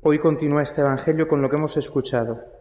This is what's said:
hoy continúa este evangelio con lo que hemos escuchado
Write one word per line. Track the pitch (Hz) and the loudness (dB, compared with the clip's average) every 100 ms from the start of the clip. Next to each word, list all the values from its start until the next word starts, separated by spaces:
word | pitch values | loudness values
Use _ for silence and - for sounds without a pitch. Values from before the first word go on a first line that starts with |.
hoy | 156 151 | 2 2
continúa | 165 151 151 147 | 2 2 0 0
este | 143 - | 0 0
evangelio | 139 135 - 160 160 | 0 0 0 0 2
con | 147 | 2
lo | 135 | 2
que | 147 | 0
hemos | 156 156 | -2 -4
escuchado | 139 139 123 123 117 113 - - | -2 -4 -2 -2 -2 -6 -12 -20